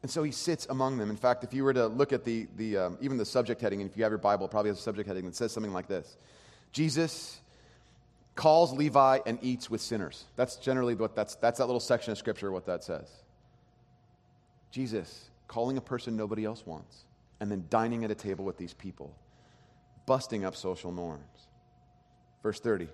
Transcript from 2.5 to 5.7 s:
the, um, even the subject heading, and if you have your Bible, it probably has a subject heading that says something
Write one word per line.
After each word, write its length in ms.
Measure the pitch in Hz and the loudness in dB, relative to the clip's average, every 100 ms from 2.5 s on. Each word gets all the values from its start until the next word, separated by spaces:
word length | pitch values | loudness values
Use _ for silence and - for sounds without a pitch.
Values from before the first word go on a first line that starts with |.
the, 220 | - 110 101 | -6 -2 0
um, 200 | 90 90 | 0 -2
even 160 | 135 131 | -4 -2
the 80 | |
subject 340 | 101 131 117 113 | 2 2 2 0
heading, 200 | 110 101 | 0 -2
and 80 | 98 | -4
if 80 | 104 | 0
you 60 | |
have 80 | 110 | 0
your 80 | 107 | 2
Bible, 260 | 101 101 | 2 2
it 60 | 95 | 2
probably 180 | 107 107 | 0 0
has 100 | 98 | 0
a 20 | |
subject 260 | 113 101 101 | -4 -6 -4
heading 180 | 92 | -6
that 100 | 90 | -6
says 160 | 82 117 | -4 -4
something 220 | 113 107 | -4 -4